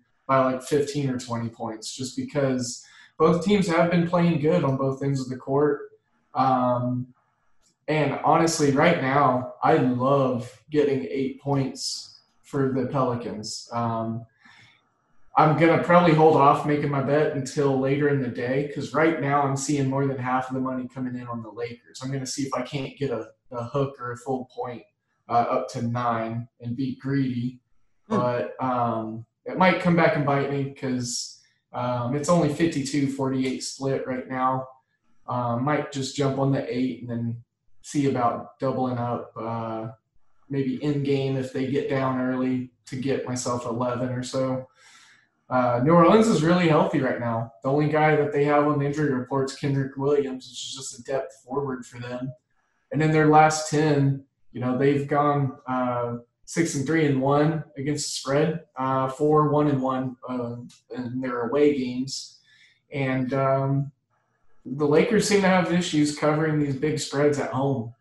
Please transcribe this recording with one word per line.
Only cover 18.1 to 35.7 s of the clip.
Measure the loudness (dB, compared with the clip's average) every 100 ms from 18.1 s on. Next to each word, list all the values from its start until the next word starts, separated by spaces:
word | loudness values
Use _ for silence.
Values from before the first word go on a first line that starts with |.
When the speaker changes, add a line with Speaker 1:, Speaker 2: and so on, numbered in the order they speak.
Speaker 1:
in | 2
the | -2
day, | -4 -2 -2 -2
'cause | -6 -4
right | 0 2 2
now | 0 0
I'm | 0 -2
seeing | -2 0 0
more | 0 -2
than | -2
half | -4 -4 -4
of |
the | -4
money | -4 -6 -8
coming | -8 -8 -8
in | -10
on | -10
the | -10
Lakers. | -10 -10 -10 _ -12
I'm | -8
gonna | -6 -6
see | -6
if | -6
I | -6
can't | -6 -8 -10 -6
get | -6
a, | -6 -10 _ -14
a | -10
hook | -6 -4 -4 -6
or | -12
a | -12
full | -6 -8 -8
point, | -12 -10 -12 -18 _ _ _ -2
uh, |
up | 0 2 0 -4
to | -6
nine | -4 -2 -2 -2 -4 -6 -10 _
and | -10 -6
be | -4 -6
greedy. | -2 0 0 -2 -4 -6 _ _ _ _ -4
Speaker 2:
Hmm. | 0
Speaker 1:
But, | 0 -2 -4 -6
um, | -2 0 0 -2 -6 -10 -14 _ -8
it | 2
might | 2 2
come | 2 4
back | 4 2
and | 0
bite | 0 0
me | -2 -4
'cause, | -6 -6 -4 -4 -8 -10 -16 _ _ _
um, | -6 -4 -2 -2
it's | -2 2
only | 2 2
fifty-two | 2 0 0 -2 0 0
forty-eight | 0 -2 -2 -2 -4
split | -8 -6 -4 -4 -4
right | -8 -6
now. | -2 0 -2 -6 -16 _ _ _ _ -8
Uh, | -4 -2 -2
might | 0